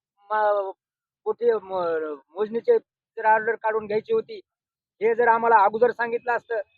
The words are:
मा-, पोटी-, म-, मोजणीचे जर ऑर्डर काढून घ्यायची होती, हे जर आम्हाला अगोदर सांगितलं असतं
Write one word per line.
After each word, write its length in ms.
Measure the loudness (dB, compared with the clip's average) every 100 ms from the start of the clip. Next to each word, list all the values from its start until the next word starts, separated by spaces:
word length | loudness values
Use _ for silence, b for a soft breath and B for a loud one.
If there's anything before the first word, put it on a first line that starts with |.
| _ _ -6
मा-, 420 | -2 0 0 -4 -12 _ _ _ _
पोटी-, 340 | -8 -2 -2 -2
म-, 520 | -4 -4 -2 -4 -6 -10 _
मोजणीचे 440 | -8 -6 -4 0 0 0 _ _ -4
जर 60 |
ऑर्डर 300 | 2 2 0
काढून 320 | -4 -4 -4 -4
घ्यायची 260 | -6 -2
होती, 280 | -4 -4 -14 -20 _ _ _ _ _
हे 120 | -2
जर 140 | 2 2
आम्हाला 280 | 2 4 4
अगोदर 340 | 4 4 0
सांगितलं 420 | 0 -4 -4 -4
असतं 280 | -6 -4 -8 -10